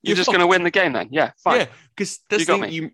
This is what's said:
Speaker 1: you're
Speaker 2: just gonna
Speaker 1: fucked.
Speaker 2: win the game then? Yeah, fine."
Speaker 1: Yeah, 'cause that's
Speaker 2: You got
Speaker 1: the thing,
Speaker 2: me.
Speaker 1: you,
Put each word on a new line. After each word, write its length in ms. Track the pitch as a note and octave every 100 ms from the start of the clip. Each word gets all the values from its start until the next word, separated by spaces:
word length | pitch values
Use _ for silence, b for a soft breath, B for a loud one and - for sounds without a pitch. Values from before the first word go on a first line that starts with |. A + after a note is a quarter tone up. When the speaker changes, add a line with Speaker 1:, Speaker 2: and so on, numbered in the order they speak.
Speaker 1:
you're 120 | F#3+ F#3
Speaker 2:
just 120 | E3+
gonna 120 | F3+
Speaker 1:
fucked. 100 | F3
Speaker 2:
win 120 | F#3
the 80 | F3
game 220 | G3 F3
then? 160 | A#2 A2
Yeah, 200 | D3 B2+ -
fine." 160 | F3 A#3+
Speaker 1:
Yeah, 60 | D#3 B B -
'cause 220 | G3 - -
that's 100 | E3
Speaker 2:
You 40 | E3
got 140 | G3
Speaker 1:
the 80 | F#3+
thing, 20 |
Speaker 2:
me. 60 | E3
Speaker 1:
you, 160 | D#3